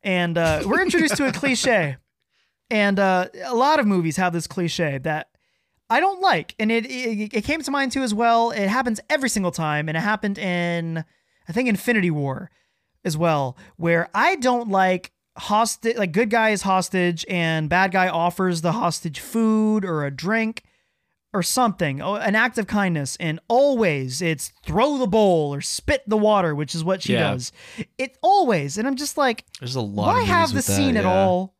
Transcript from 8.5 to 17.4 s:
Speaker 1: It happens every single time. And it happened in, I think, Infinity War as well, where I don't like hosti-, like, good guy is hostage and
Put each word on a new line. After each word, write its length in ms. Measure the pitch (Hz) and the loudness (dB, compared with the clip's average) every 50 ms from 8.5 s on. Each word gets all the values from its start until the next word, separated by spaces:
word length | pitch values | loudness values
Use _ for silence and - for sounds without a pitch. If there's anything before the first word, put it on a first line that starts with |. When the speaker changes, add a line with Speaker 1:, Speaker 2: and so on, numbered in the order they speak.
Speaker 1:
It 160 | 233 226 202 190 | 0 -2 -2 0
happens 320 | 208 262 262 247 220 - - _ | 0 0 0 0 -4 -4 -4 _
every 180 | 302 302 269 240 | -2 0 0 0
single 220 | - 214 190 180 | -2 0 -2 -2
time. 360 | 165 - 160 151 151 151 151 160 | -2 -2 -4 -2 -2 -2 -2 -2
And 80 | 156 | -4
it 40 | 160 | -2
happened 380 | 160 208 214 208 - 208 202 175 | -2 -2 -2 -2 -2 -6 -6 -4
in, 680 | 165 185 180 175 175 170 170 170 165 165 165 165 156 _ _ _ _ _ _ _ _ - | -4 -4 -2 -2 -2 -2 -2 -4 -4 -6 -6 -8 -10 _ _ _ _ _ _ _ _ -6
I 40 | |
think, 160 | 160 214 262 247 | -4 -2 0 0
Infinity 420 | 214 185 - - 240 220 185 180 | 0 -2 0 0 0 2 2 0
War 380 | 156 147 143 139 131 - - - _ _ _ _ _ _ _ _ _ _ _ | 0 0 -2 -4 -6 -8 -10 -14 _ _ _ _ _ _ _ _ _ _ _
as 120 | 185 156 | -6 -2
well, 400 | 151 170 170 156 147 139 127 123 - - - _ | 0 0 2 2 2 0 -2 -6 -10 -20 -20 _
where 320 | - 165 170 170 165 170 - - | -4 0 0 2 2 0 -2 -2
I 220 | 196 247 339 381 | 0 2 2 2
don't 320 | 320 247 254 247 240 240 220 | 2 0 0 0 0 -2 0
like 440 | 190 190 190 185 185 180 185 - _ _ _ _ _ - | 2 2 4 2 2 0 -4 -12 _ _ _ _ _ -14
hosti-, 580 | - - 208 214 233 226 - - - 226 240 | -4 0 2 2 2 0 -2 -4 -4 -4 -2
like, 160 | 240 208 180 | 0 -2 0
good 180 | 147 190 247 220 | 0 0 0 2
guy 200 | 214 233 220 220 | 2 2 2 2
is 120 | 214 185 | 0 0
hostage 640 | - 196 190 185 175 - - 185 180 175 175 160 - - | 0 0 0 0 0 0 0 0 0 0 0 -2 -6 -6
and 400 | 202 175 | -2 -2